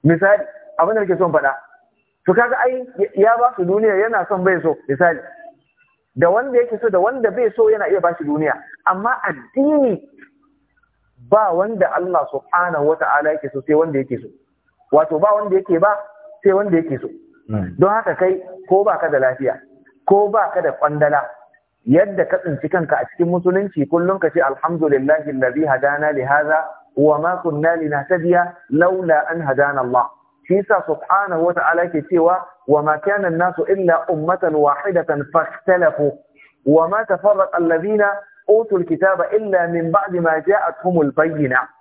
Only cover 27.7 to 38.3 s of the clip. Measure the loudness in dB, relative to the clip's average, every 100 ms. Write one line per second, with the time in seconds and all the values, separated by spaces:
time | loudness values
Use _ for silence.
27.7 | -2 -4 -6 -2 -2 2 2 0 -8 _
28.7 | 2 2 2 0 0 0 -6 -2 0 0
29.7 | 0 0 0 -2 -8 _ _ -2 -2 2
30.7 | -2 0 -6 0 -2 0 0 0 0 0
31.7 | 0 -2 -4 -2 2 2 0 -6 _ 0
32.7 | 0 2 -2 -2 -2 -2 0 -2 -2 -2
33.7 | 0 2 0 0 -4 -2 -2 0 2 2
34.7 | 2 -2 -2 -2 -4 0 -2 -2 -6 0
35.7 | 2 2 2 -4 -4 _ _ _ _ 2
36.7 | 2 4 -2 -2 0 2 2 0 0 0
37.7 | 0 0 0 0 -2 -12